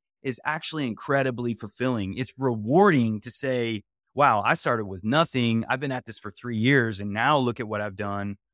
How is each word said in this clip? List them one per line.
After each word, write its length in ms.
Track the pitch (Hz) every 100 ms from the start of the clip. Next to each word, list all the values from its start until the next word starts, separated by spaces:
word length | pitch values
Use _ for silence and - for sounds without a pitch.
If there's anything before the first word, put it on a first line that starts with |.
| _ _
is 180 | 135 127
actually 420 | 139 156 - 156 127
incredibly 680 | 104 - 139 131 120 120
fulfilling. 600 | 113 107 - 127 120 95 101
It's 160 | 127 -
rewarding 840 | 131 110 107 160 202 147 113 107
to 80 | 120
say, 520 | - 135 127 117 107 - _ _
"Wow, 260 | 123 139 110
I 120 | 104
started 320 | 165 151 117 101
with 180 | 95
nothing. 600 | 107 147 165 131 117 113 110
I've 120 | 131
been 120 | 139
at 140 | 123 110
this 120 | -
for 120 | 104
three 260 | - 123 110
years, 440 | 120 139 113 98
and 120 | 101
now 240 | 104 127 151
look 220 | 123 113
at 80 | 107
what 120 | 104
I've 140 | 104 98
done." 400 | 101 101 101 98 _